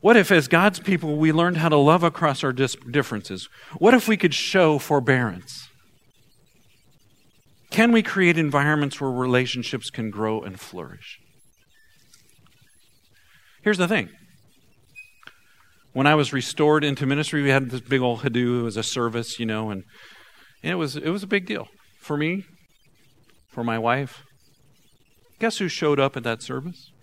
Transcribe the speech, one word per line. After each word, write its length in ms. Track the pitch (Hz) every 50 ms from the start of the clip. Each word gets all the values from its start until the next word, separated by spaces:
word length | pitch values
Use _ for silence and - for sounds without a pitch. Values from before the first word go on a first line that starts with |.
What 160 | - 190 233
if, 160 | 233 185 - 202
as 160 | 170 139 -
God's 320 | - 165 185 214 190 -
people, 360 | - 196 190 165 165 156 151
we 140 | 151 156 160
learned 280 | 156 160 170 180 180 165
how 100 | 160 170
to 80 | 151
love 260 | 147 139 147 160 180 165
across 400 | 170 - - 170 151 139 - -
our 100 | 139 127
dis-, 240 | 127 135 127 - - - 123
differences? 580 | 120 147 131 - 120 107 95 - 95 92 - - _ - - - - -
What 160 | - 214 247
if 140 | 254 - -
we 80 | 220
could 180 | 190 - 175 143
show 460 | - - - - 190 180 160 151 139
forbearance? 880 | - - 151 143 127 139 135 127 123 110 90 92 92 - - - - - _ _ _ _ _ _ _ _ _ _ _ _ _ _ _ _ _ _ _ _ _ _ _ _ _ _ _ _ _ _ _ _ _ _ _ _ _ _ _ _
Can 200 | - - 226 240
we 140 | 233 226 214
create 340 | - - 196 185 175 170 165
environments 600 | 160 147 135 147 143 147 151 151 147 139 - -
where 100 | 143 135
relationships 800 | 127 123 127 127 123 127 127 120 - 123 117 - - 120 - -
can 200 | _ - 113 110
grow 320 | 98 101 110 110 110 110 -
and 180 | 101 95 92
flourish? 580 | - - - 90 85 - - 101 - - - - _ _ _ _ _ _ _ _ _ _ _ _ _ _ _ _ _ _ - _ _ _ _ _ _ _ _ _ _ _ _ _ _ _ _ _ _ _ _ _ _ _ _ _ _ _ _ _ _
Here's 140 | 208 214 180
the 100 | 180 170
thing. 220 | 220 185 104 85 - _ - _ _ _ _ _ _ _ _ _ _ _ _ _ _ - - - _ _ _ - _ _ _ _ _ _ _ _ _ _ _ _ _
When 140 | 127 135
I 80 | 143 151
was 180 | 151 143 127 -
restored 520 | 131 117 - - - 151 151 151 156 147
into 200 | 147 139 - 143
ministry, 380 | 131 139 147 156 - - 151 143
we 60 | 139
had 220 | 135 135 135 123
this 100 | 127 127
big 200 | 107 113 139 135
old 200 | 127 123 120 113
hoodoo. 400 | - 120 117 123 123 120 123 123
It 20 | 117
was 140 | 117 101
a 80 | 110 110
service, 560 | - - 131 120 117 110 117 117 - - -
you 60 | 117
know, 240 | 110 110 110 110 110
and, 120 | 104 95 - _ _ - - - - - - - _ - - _ _ _ -
and 80 | 156
it 60 | 180
was, 180 | 180 160 143 131
it 140 | 151 - 156
was 160 | 175 208 196
a 20 |
big 200 | 190 202 202 185
deal 200 | 185 - - - - _ _ _ _ _ _
for 160 | - - 147
me, 280 | 147 151 160 175 196 196 _ - _ _ _ _ _ _ _ _ _ _ _ _ _ _ _ _ _ _ _
for 160 | _ - 117
my 140 | 117 113 113
wife. 440 | 110 117 120 135 143 127 - - - _ _ _ _ _ _ _ _ _ _ _ _ _ _ _ _ _ _ _ _ _ _ _
Guess 180 | 220 226 220 -
who 80 | 202
showed 320 | 170 - - - 151 147 139
up 180 | 139 135 -
at 60 | 131 117
that 200 | 120 113 113 -
service? 500 | - 131 131 135 175 175 - - - _ _